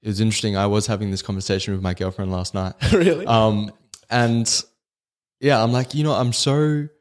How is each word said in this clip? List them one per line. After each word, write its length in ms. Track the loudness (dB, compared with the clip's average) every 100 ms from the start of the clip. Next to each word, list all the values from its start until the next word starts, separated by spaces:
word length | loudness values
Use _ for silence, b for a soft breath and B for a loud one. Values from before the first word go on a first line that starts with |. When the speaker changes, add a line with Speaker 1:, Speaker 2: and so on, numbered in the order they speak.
Speaker 1:
it 40 | -6
was 160 | 0
interesting. 340 | 0 0 -2 0
I 120 | 0
was 180 | 0 0
having 220 | -4 -2
this 120 | -6
conversation 500 | -6 -6 -2 -4 -2
with 80 | -4
my 120 | -2 -2
girlfriend 360 | -6 -4 -6
last 220 | -4 -4
night. 200 | -4 -6 -4
Speaker 2:
<laughs> 80 | 2
Really? 320 | 4 4 2 2
Speaker 1:
Um, 460 | 4 4 2 -4 -10 _ -20 _
and 520 | 0 2 2 0 -2 -4 _ _ _ _ _ _ _
yeah, 220 | 2 2
I'm 100 | 2
like, 220 | 0 -2 -2
"You 80 |
know, 100 | 0
I'm 200 | 2 0
so 540 | 0 0 2 2 0 -4 _